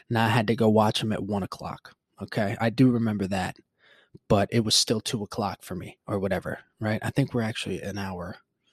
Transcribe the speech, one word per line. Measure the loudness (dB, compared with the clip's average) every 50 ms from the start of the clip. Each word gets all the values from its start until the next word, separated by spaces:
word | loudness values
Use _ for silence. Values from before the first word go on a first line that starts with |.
| -6 -2
now | 0 2 4
I | 4
had | 4 2 2
to | 2 2
go | 4 4 6
watch | 6 6 6 4 2 0 -2
'em | -2
at | -2 -2
one | -4 -4 -4 -4 -4
o'clock, | -6 -8 -10 -10 -10 -10 -12 -16 -20 -20 _ _ _ _ -14
okay? | -10 -6 -2 -2 -2 -2 -2 0
I | -2 0
do | 4 6 6 6
remember | 6 4 2 0 0 -2 -2
that, | -2 -2 -2 -2 -4 -6 _ _ _ _ _ _ _ _ _ _ _ -20 -8 _ 2
but | 2 4 2 2 2
it | 0
was | 2 2 2
still | 2 2 2 0 -2
two | -2 -4 -4 -4
o'clock | -6 -6 -4 -4 -4 -4 -4 -8
for | -12 -10 -10
me | -10 -10 -12 -16 _ _
or | -4 -2
whatever, | -2 0 0 -2 -2 -2 -4 -8 -10 -12 _ _ -4
right? | -2 -2 -2 -2 -4
I | -2
think | 0 0 0 0 0
we're | -2
actually | -2 -2 -4 -6 -6 -6 -6 -6
an | -6 -8 -8
hour | -6 -6 -8 -8 -8 -10 -10 -12 -14 _ _ _ _ _ _